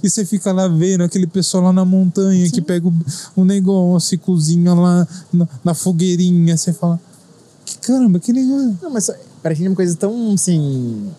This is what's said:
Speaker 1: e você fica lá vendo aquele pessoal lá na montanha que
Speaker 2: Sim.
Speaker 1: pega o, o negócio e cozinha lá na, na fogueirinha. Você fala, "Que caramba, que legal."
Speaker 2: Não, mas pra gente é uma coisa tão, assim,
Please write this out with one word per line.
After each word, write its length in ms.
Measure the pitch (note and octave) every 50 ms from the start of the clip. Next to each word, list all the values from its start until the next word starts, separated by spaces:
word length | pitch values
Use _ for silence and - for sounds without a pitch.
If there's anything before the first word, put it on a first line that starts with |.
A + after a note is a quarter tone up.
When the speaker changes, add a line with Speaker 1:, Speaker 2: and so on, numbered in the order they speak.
| -
Speaker 1:
e 80 | F#3+
você 140 | - A3+ G3+
fica 280 | - G#3+ F#3+ - G3+ F#3
lá 160 | F#3 F#3+ F#3
vendo 340 | E3 D#3 E3+ F#3+ F#3+ F3+ F3
aquele 240 | E3+ - F#3+ F#3
pessoal 380 | E3 - G3 F3 - - F#3 F3+
lá 80 | F#3 F#3
na 120 | F#3 F#3
montanha 600 | F#3 F#3 F#3+ F#3+ F3+ - G3+ F#3+ G3 F#3+ F3+ F3+ E3+
que 60 | -
Speaker 2:
Sim. 60 | - D#3+
Speaker 1:
pega 240 | - F3+ F3 E3+
o, 60 | F#3 E3+ E3 E3+ - - - - - -
o 80 | F#3 F#3
negócio 680 | F#3 G3 G3 F#3 F#3+ G3 F#3+ F3+ F3+ F3+ E3 - - G3
e 40 | E3
cozinha 560 | - - F#3 E3 D3+ D#3 E3+ E3+ F3 F3 F3
lá 340 | E3+ F3 F3+ F3 F3+ E3+ - - - - - -
na, 160 | F3 E3+ E3 - B2 -
na 100 | F3 E3
fogueirinha. 840 | - - F#3 F#3 D#3+ F#3 F#3 F3 E3+ F3+ F3+ F3+ F3 E3 E3 E3+
Você 180 | D#3+ - F3+ E3
fala, 260 | - - E3+ E3+ E3+ - - - - - _ - - - _ _ _ _
"Que 140 | - - -
caramba, 400 | - - B3+ C4 B3+ G#3+ F3+ F3
que 140 | - - A#3
legal." 420 | C4 C4 B3+ C4+ C#4 C4+ A#3+ G3+ E3+ F#4
Speaker 2:
Não, 80 | E4
mas 200 | C4 A3 - - - - - - - - -
pra 120 | D#3+ D#3+
gente 120 | D3 F3+
é 40 | F#3+
uma 60 | F#3+
coisa 200 | E3+ F#3 F3 E3+
tão, 380 | D#3+ G3 G3+ A3+ A#3+ A#3 A3 G3+
assim, 760 | F#3 - F#3 F3 D#3 D3 C#3 C3+ B2+ B2 A#2 A2+ G#2+ G2+ G2 -